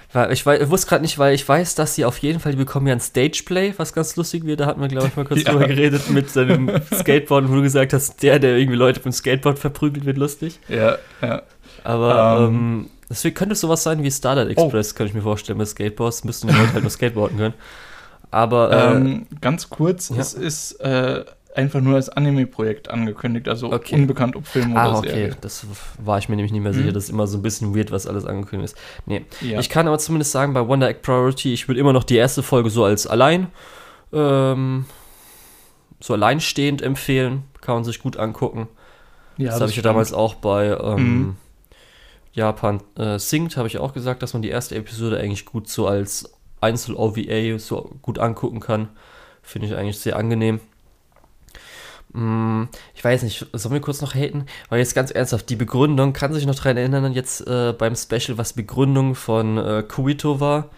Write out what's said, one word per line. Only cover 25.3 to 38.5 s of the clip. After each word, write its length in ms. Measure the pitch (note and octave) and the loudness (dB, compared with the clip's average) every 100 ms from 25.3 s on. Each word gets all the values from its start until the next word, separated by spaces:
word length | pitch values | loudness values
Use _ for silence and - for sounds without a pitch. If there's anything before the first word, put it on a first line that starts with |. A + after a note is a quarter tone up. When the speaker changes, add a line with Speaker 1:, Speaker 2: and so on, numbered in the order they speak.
| - | -6
Speaker 1:
das 240 | G#2 - | -12 -14
w-, 420 | G#2 G2+ - - G#2+ | -14 -14 -16 -10 -2
war 120 | G2+ | -2
ich 100 | G#2+ | 0
mir 60 | G#2 | -2
nämlich 160 | G#2 | 0
nicht 100 | G#2+ | -2
mehr 120 | G2+ | 0
sicher, 160 | G2 G2+ | 0 0
Speaker 2:
Mhm. 40 | |
Speaker 1:
das 120 | G2 - | 0 -4
ist 40 | |
immer 160 | A2 G#2 | -2 -2
so 120 | G2+ | -2
ein 40 | |
bisschen 320 | A2 - G#2 G#2+ | -4 -4 -2 -2
weird, 160 | G#2+ | -2
was 140 | G2 - | -4 -6
alles 200 | G2+ F#2 | -6 -6
angekündigt 480 | G2 G2+ G2 G#2 | -8 -8 -8 -10
ist. 80 | - - - - | -12 -18 -16 -8
Nee. 180 | G2+ - - | -8 -8 -12
Speaker 2:
Ja. 180 | B2 A2 | -6 -4
Speaker 1:
Ich 100 | - | 0
kann 180 | D#3 E3 | 0 2
aber 100 | D3+ | 0
zumindest 320 | D#3 D#3+ C#3+ | 0 -2 0
sagen, 200 | C3 C#3+ | 0 0
bei 140 | C3 A#2 | 0 2
Wonder 220 | C3+ B2+ | 2 2
Egg 100 | - | 0
Priority, 500 | - B2+ B2+ C3+ C3+ | 0 2 2 0 -2
ich 140 | A#2 - | -4 -2
würd 100 | B2 | 2
immer 160 | C#3+ | 4
noch 100 | C3 | 4
die 140 | - A#2 | 4 4
erste 260 | B2+ - | 4 0
Folge 260 | - B2+ A2+ | 0 2 2
so 140 | A2+ | 4
als 240 | G2+ G#2 - | 4 2 2
allein, 400 | A#2 C#3 F3+ F3+ - - - - - - | 4 6 4 0 -8 -20 -20 -20 -20 -6
ähm, 720 | D3+ C#3+ C3+ C3 C3 C3 C3 C3 - - - - - - - _ _ _ - | 0 2 4 2 0 -2 -2 -6 -12 -20 -20 -20 -20 -20 -20 _ _ _ -16
so 120 | - | -4
alleinstehend 680 | G#2+ G#2+ D3+ - - C#3+ C#3 | 2 2 2 0 0 0 0
empfehlen, 640 | C3 C#3 - C3 B2+ C3+ - - | -2 -4 0 0 0 -2 -8 -12
kann 140 | - A#2 | -4 -2
man 80 | A#2 | -4
sich 160 | A2+ | -6
gut 160 | C3 - | -8 -4
angucken. 500 | A2 A2+ B2 | -4 -2 -6